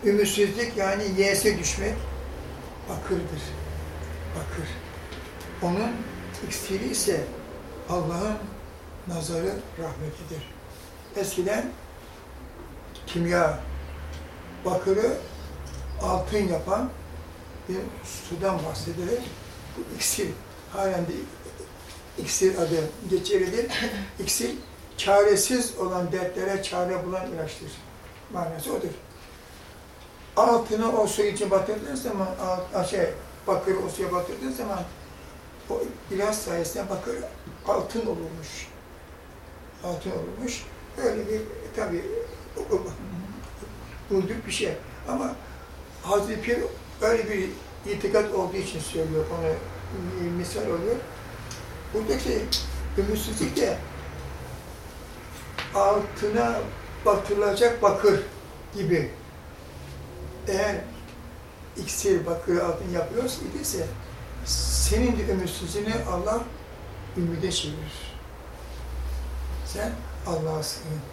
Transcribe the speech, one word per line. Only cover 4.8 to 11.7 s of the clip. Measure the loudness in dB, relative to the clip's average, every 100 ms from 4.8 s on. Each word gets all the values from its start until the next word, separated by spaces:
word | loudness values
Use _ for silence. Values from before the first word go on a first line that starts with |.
| -8 -10 -10 -10 -10 -10 -10 -2
Onun | 2 2 2 0 -6 -6 -8 -8 -6
iksiri | -4 -2 -2 0
ise | 2 2 2 0 -6 -10 -12 -10 -12 -2
Allah'ın | 0 2 0 0 0 -4 -10 -12 -14 -14 -10 -6
nazarı | -4 0 0 0 -2 -6 -6
rahmetidir. | -6 -4 -6 -8 -8 -8 -8 -12 -14 -14 -14 -16 -8 -2
Eskiden | 0 2 2 2 0